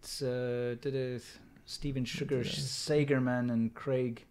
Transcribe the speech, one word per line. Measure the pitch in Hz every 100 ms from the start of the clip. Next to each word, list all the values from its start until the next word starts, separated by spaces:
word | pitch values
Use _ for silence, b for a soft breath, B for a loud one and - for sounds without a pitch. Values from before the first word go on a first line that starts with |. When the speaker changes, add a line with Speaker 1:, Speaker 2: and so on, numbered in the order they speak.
Speaker 1:
it's, | - -
uh, | 135 123 123 123 123 120
did | 139
it, | 135 127 127 - - - - -
Steven | - 147 135 120
Sugar | - 165 135
Speaker 2:
Yeah. | 117
Speaker 1:
Sagerman | - 139 - - 151 143 139 127 123 120
and | 117 113
Craig | - - 131 127 113 -